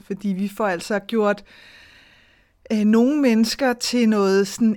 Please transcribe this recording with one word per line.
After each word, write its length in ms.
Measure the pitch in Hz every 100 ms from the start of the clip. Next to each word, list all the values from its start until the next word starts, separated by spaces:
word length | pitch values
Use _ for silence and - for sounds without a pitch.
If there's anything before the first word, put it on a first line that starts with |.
fordi 240 | - 196 202
vi 200 | 185 202
får 180 | 214 208
altså 320 | 175 - 202
gjort, 460 | 196 226 208 202 - - - - - - _ _ _ _ _ _ -
øh, 60 | 214
nogle 420 | 208 226 247 302
mennesker 520 | 262 220 226 - 262
til 360 | 240 - 247 220
noget 400 | 214 196 196 196
sådan 280 | - 226